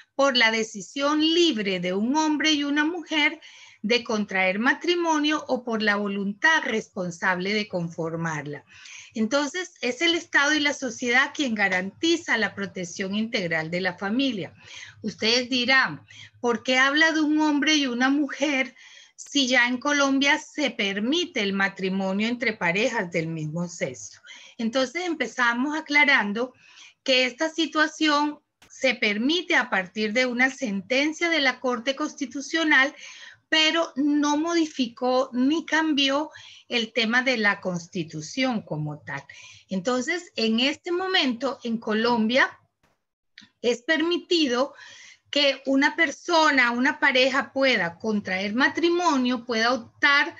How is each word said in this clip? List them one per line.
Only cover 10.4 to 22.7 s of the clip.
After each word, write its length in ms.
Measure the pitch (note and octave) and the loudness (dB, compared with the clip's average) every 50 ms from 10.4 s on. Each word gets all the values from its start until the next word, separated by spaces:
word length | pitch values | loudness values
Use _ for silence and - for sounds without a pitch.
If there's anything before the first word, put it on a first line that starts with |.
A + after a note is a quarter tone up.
| C#4 D4 D4+ | 2 4 2
y 60 | D4+ | 2
la 120 | D4 D4 C#4 | 0 0 -2
sociedad 600 | - C4+ B3 A3 - C4 A#3+ A#3+ B3+ C#4 C#4+ - | -2 -6 -8 -6 -6 -4 0 2 2 2 0 0
quien 220 | - D4 B3+ A3 | -4 -2 -2 0
garantiza 840 | G#3 G3+ F#3+ F#3 F3+ F#3 G3 - - - E4 E4+ D#4+ - - B3+ A3+ | 0 0 0 0 0 -2 -4 -8 -4 0 0 0 0 0 -2 -2 0
la 160 | G#3 F#3+ - | 0 -2 -4
protección 600 | G3+ G3 F#3+ - G3 F3+ F3 - - G3+ F#3+ G3 | -6 -8 -8 -8 -8 -10 -10 -8 -6 -6 -4 -2
integral 520 | G#3+ A3 A3+ A#3 A3 F3+ E3 E3 D#3+ D#3+ D#3+ | -2 -4 -2 -2 -4 -2 -2 -2 -2 -2 -2
de 120 | E3+ F3 | -4 -2
la 140 | F#3+ F#3 F3 | -2 -2 -4
familia. 600 | - G3+ G3 G#3+ B3+ C#4 C4+ A3+ G3 D#3 B2 - - - - - - - - - - - | -4 -4 -4 0 0 0 0 -2 -4 -8 -10 -12 -18 -20 -20 -20 -18 -18 -18 -18 -10 -10
Ustedes 480 | G#3+ F3 - A3 A3 A#3 B3+ B3 A#3+ | -10 -8 -2 0 0 2 2 0 0
dirán, 560 | C4 B3 A#3+ A3+ C4+ C4 B3 F#3+ D3 - - _ - - - - _ - | -2 -2 2 2 4 2 2 2 -2 -8 -14 _ -20 -20 -20 -20 _ -4
¿por 220 | - A#3 A#3 A3 - | -2 -2 -2 0 0
qué 160 | - B3+ C4 | 0 2 4
habla 320 | C4 C#4 C#4 D4+ D#4+ D#4+ | 4 4 4 4 4 4
de 100 | D4+ D#4+ | 4 2
un 200 | D#4 C#4+ D4+ D4+ | 0 2 2 2
hombre 340 | D#4 D#4 D4 C#4+ C#4+ D4+ D#4 | 2 2 2 2 2 2 2
y 140 | D4 C#4+ C4 | 2 2 0
una 220 | A#3 A#3+ B3+ C4+ | -2 0 0 2
mujer 680 | C#4 D4 D4 C4+ - - C4+ D4+ C#4+ C4 C4 C4 - _ - - - - - _ _ _ - - | 2 2 0 -2 -2 -4 -2 0 0 0 -2 -4 -6 _ -20 -20 -20 -20 -20 _ _ _ -18 -6
si 160 | - C#4+ C4+ | -2 -2 0
ya 200 | A#3+ C4 B3 A#3 | 2 4 2 2
en 120 | B3 B3+ B3 | 2 0 -2
Colombia 600 | - D4 D4 C#4+ C#4+ C#4 C4+ C4+ C#4 C#4+ D4+ D4 | -2 0 2 2 4 4 4 2 4 2 2 0
se 320 | - - - - D4 A#3 | -2 -8 -6 -2 -2 -2
permite 720 | - - G3+ G3 G3 G#3 G#3 A#3+ D4+ F4 F4 - - A#3 G#3 | -2 -2 -2 -2 -2 -2 -2 0 0 0 -2 -2 -4 -4 -2
el 100 | G3 G3 | -2 0
matrimonio 760 | G3 G3 G3 G3 - F#3 F#3 F#3+ G3 F#3+ F#3+ F#3+ G3+ G#3+ A3+ | 0 -2 -2 -4 -4 -4 -2 -2 -2 -2 -2 0 0 -2 -2
entre 240 | B3 A#3+ B3 A3+ G#3+ | -2 -2 -4 -4 -4
parejas 580 | - F3 F3 | -2 -2 -2